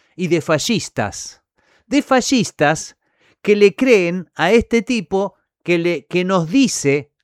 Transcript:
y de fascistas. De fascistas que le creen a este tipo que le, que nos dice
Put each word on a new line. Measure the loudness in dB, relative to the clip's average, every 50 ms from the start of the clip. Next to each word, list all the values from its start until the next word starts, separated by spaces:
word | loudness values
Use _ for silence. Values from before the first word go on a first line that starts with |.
| _ _ _
y | -6 -4 -2
de | -2 -2
fascistas. | 0 0 -2 -2 -2 -2 -2 -2 -4 -6 -8 -8 -8 -6 -8 -12 -16 -18 -20 _ _ _ _ _ _ _ _ _ _
De | -2 -2 -2
fascistas | 0 2 0 0 0 0 0 0 0 -2 -2 -2 0 0 -2 -2 -6 -14 -20 _ _ _ _ _ _ _ _ _
que | 0 2 4
le | 6 4 4 4
creen | 2 2 4 4 4 2 0 -4 -6 -10 -10 _
a | -4 0 2
este | 2 2 2 0 -2 -2
tipo | -2 -2 -4 -4 -4 -4 -4 -4 -4 -6 -10 _ _ _ _ _
que | -4 -2 -2
le, | 0 0 -2 -4 -4 -6
que | -6 -4 -4 -2
nos | 0 0 -2 0 0
dice | 2 2 2 2 0 -2 0 0 0 0 -2 _ _ _